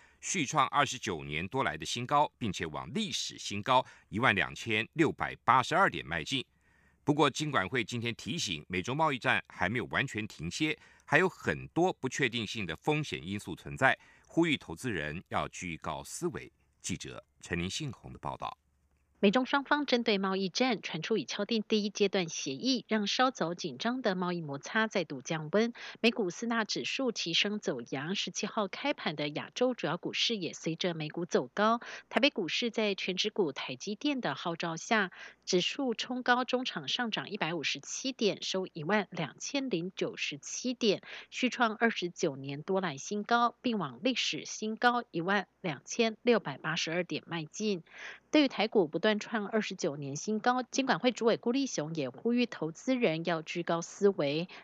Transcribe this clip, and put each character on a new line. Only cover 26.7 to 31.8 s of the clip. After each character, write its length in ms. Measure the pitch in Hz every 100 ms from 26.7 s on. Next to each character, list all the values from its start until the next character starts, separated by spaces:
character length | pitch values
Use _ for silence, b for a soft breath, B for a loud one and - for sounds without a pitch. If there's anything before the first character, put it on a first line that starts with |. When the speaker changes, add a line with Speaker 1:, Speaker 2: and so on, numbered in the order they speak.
| 165 120
Speaker 2:
数 260 | - 262
齐 220 | - 170
升 240 | 165 208 208
走 240 | - 135 120
阳， 240 | 139 151
十 160 | 196 -
七 160 | - 208
号 220 | - 196
开 260 | - 285
盘 220 | 302 202 151
的 120 | 151
亚 200 | 147 - -
洲 180 | 254
主 140 | 240 156
要 100 | 170
股 160 | 151
市 220 | - - 220
也 180 | 147
随 220 | - 170 165
着 180 | 185
美 160 | 165 151
股 160 | 170 180
走 240 | 196 127
高。 280 | - 214 240